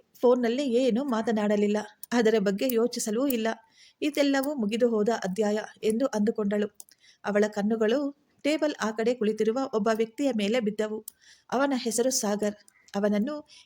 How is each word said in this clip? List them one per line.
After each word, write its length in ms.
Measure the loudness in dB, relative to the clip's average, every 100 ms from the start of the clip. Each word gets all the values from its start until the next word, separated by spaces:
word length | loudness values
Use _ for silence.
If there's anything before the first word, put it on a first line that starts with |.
| _ 0
ಫೋನ್ನಲ್ಲಿ 480 | 4 4 2 0 0
ಏನೂ 340 | 2 2 2
ಮಾತನಾಡಲಿಲ್ಲ, 760 | 0 -2 0 0 2 2 2 0 -4 -12 -4
ಅದರ 240 | 2 4 4
ಬಗ್ಗೆ 260 | 2 0 0
ಯೋಚಿಸಲೂ 560 | 2 0 -2 -4 -2 0
ಇಲ್ಲ. 200 | 0 -2 -6 _ _ -20 _
ಇದೆಲ್ಲವೂ 540 | -4 0 2 2 0 -2
ಮುಗಿದು 340 | -2 0 2
ಹೋದ 200 | 2 0
ಅಧ್ಯಾಯ 500 | 0 -2 -2 0 -2 -4 -6
ಎಂದು 220 | -2 0 0
ಅಂದುಕೊಂಡಳು. 640 | 0 0 0 -2 -2 -2 -6 -20 -20 _ _ -2
ಅವಳ 180 | 2 2
ಕಣ್ಣುಗಳು 760 | 0 -2 2 2 2 -2 -8 _ _
ಟೇಬಲ್ 340 | -2 0 0 -2
ಆ 100 | -4
ಕಡೆ 220 | -2 -2
ಕುಳಿತಿರುವ 460 | 0 0 0 0 0 -2
ಒಬ್ಬ 160 | 0 0
ವ್ಯಕ್ತಿಯ 380 | 0 -2 -2 -2 0
ಮೇಲೆ 220 | 0 0
ಬಿದ್ದವು. 460 | 0 -2 -4 -6 -10 -18 -20 -20 -6
ಅವನ 220 | -2 0 0
ಹೆಸರು 340 | -2 0 0
ಸಾಗರ್. 460 | 0 -2 -2 -2 -4 _ _ _ -2
ಅವನನ್ನು 520 | 0 0 -2 -4 -12 -20